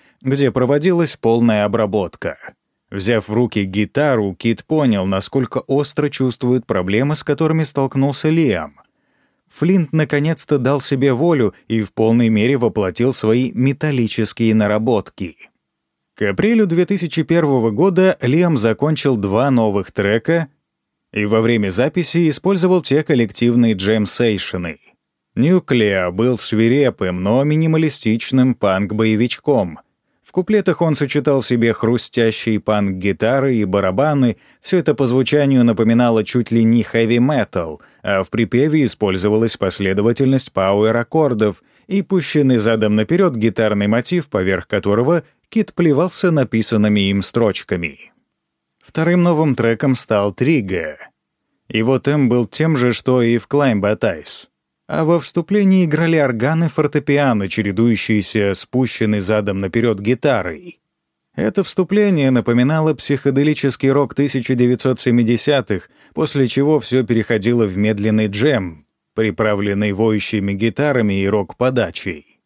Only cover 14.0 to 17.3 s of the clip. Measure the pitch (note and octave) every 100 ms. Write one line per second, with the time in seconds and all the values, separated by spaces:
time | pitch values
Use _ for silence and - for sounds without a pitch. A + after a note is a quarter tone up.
14 | A2 - G#2+ - A2+ A2 G#2 G#2+ A2+ A2
15 | - - F2+ - - _ _ _ _ _
16 | _ - G2+ G2 G3 A3+ G3+ E3 F3 G3+
17 | E3 - D3